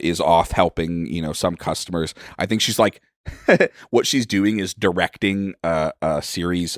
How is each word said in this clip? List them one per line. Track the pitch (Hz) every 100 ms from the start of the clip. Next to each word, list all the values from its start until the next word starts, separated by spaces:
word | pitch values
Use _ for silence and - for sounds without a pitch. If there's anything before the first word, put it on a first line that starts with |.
is | 85 82
off | 76 82 85
helping, | - 87 - 82 85 82
you | 85
know, | 78
some | - 90 82
customers. | - 87 - 85 80 - - -
I | 92
think | 110
she's, | - 110
like, | 104 - _ _ - - -
<laughs> | 175 185 - -
what | 120 -
she's | 135 113
doing | 101 104 107
is | 92
directing | - 98 90 85 - 101 98 98 -
a, | 82 80 78 -
a | 80 73
series | - 92 87 90 82